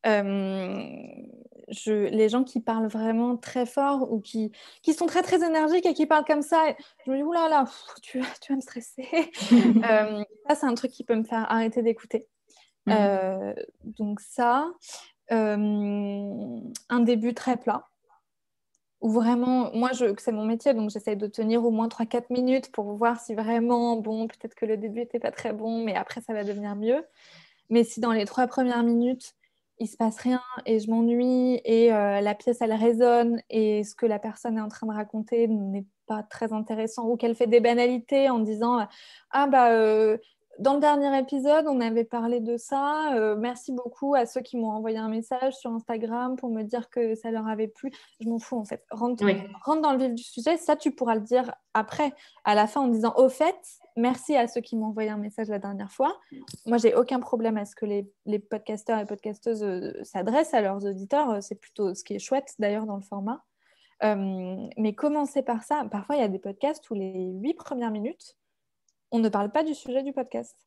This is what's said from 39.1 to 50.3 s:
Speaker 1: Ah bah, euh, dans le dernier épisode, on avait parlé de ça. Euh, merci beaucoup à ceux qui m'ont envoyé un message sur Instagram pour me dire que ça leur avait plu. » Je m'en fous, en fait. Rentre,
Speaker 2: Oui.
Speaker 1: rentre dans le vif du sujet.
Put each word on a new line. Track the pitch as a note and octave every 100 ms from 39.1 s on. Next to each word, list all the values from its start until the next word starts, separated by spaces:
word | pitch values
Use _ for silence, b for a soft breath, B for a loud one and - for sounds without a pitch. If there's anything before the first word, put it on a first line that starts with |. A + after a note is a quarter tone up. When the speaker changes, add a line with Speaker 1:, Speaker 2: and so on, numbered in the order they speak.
| B _
Speaker 1:
Ah | C4+ C#4+
bah, | C4 A#3+
euh, | A3+ A3 G#3+ A3 A3 b _ _ -
dans | A#3+
le | C#4+
dernier | D4 C#4+ C#4 C#4
épisode, | C4 C#4+ C4+ D#4 D#4
on | C4
avait | A3+ A3+ A3+
parlé | A#3+ A#3 A#3+
de | A3 A#3+
ça. | - C#4 C#4 D4+ D#4 B3
Euh, | G#3+ G#3+
merci | A#3+ A#3+ -
beaucoup | B3+ A#3+ B3 C#4 C#4
à | A#3
ceux | C4
qui | B3+ B3
m'ont | A3+
envoyé | G#3+ A3 A3
un | A3
message | A3 A3+ B3 C4
sur | C4 B3
Instagram | A3+ - A3+ A3 A#3 B3+ B3+
pour | B3+
me | A3
dire | G#3+ A#3+ A#3
que | - A3+
ça | A3 A3+
leur | A3+ A3
avait | G#3+ A3
plu. » | - C#4 B B _
Je | A3+
m'en | A#3
fous, | - B3
en | G#3
fait. | - _
Rentre, | G#3+ A#3+ A#3+
Speaker 2:
Oui. | G3+ G3 G3 -
Speaker 1:
rentre | - D#4
dans | D#4
le | C4
vif | C4 A#3
du |
sujet. | -